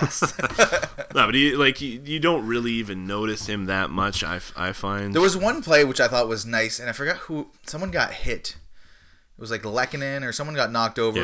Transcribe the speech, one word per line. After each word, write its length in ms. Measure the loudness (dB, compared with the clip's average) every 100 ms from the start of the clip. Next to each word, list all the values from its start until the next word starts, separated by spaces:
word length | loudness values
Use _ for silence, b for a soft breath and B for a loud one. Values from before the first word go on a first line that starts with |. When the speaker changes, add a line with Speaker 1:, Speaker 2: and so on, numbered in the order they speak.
Speaker 1:
bust. 400 | -2 0 -2 0
Speaker 2:
<laughs> 720 | -4 4 4 4 -4 -8 -4
No, 120 | 2 4
but 80 |
he, 200 | 4 4
like, 260 | 4 4 2
you, 180 | -4 -8
you 140 | -6 0
don't 280 | 2 2 2
really 260 | 0 0
even 340 | -2 -2 -6 -4
notice 400 | -2 -2 -2 -4
him 200 | -4 0
that 240 | 0 0
much, 340 | 0 0 0
I 120 | -4 -6
f-, 160 | -8 -6
I 160 | -4
find. 420 | -4 -4 -4 0
Speaker 1:
There 60 | 4
was 160 | 4 4
one 260 | 0 -2
play 220 | 4 6
which 160 | 6 4
I 80 | 4
thought 180 | 4 2
was 200 | 0 -2
nice, 340 | 0 0 -2
and 80 | -6
I 40 |
forgot 260 | -4 -4 -4
who, 320 | -6 -8 -8 _ -12
someone 240 | -8 -4
got 220 | -2 -2
hit. 420 | -2 -2 -2 -6 -12 -16 b b b b b b -16
It 40 |
was, 100 | -8
like, 120 | -6
Lehkonen 600 | -4 -2 -2 -4 -6 -4 -4
or 60 |
someone 240 | -4 -4 -2
got 160 | 0
knocked 260 | 2 0 2
over, 220 | 0 2